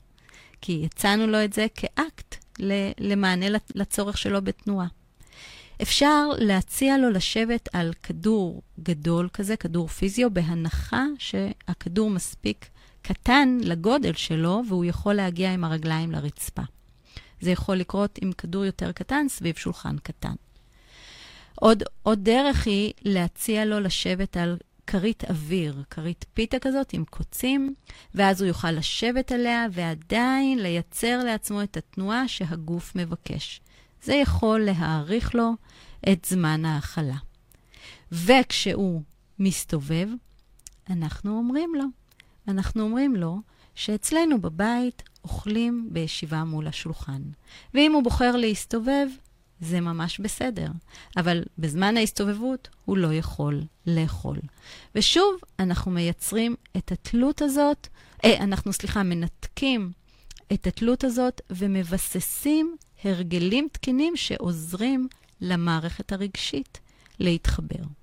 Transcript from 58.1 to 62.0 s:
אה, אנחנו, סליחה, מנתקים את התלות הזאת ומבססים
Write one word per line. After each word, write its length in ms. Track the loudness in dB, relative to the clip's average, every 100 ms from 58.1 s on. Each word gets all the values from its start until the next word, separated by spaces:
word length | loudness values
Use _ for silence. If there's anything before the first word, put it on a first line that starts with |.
| 2
אה, 120 | 4 4
אנחנו, 320 | 2 -2 -2
סליחה, 300 | -4 -2 0
מנתקים 920 | 0 0 -2 -6 -12 -2 0 0 -2 -10 _ _ -20 -14 -4
את 140 | -2 -2
התלות 380 | 0 2 2
הזאת 360 | 2 2 0 -2 -10
ומבססים 1300 | -4 0 0 0 -2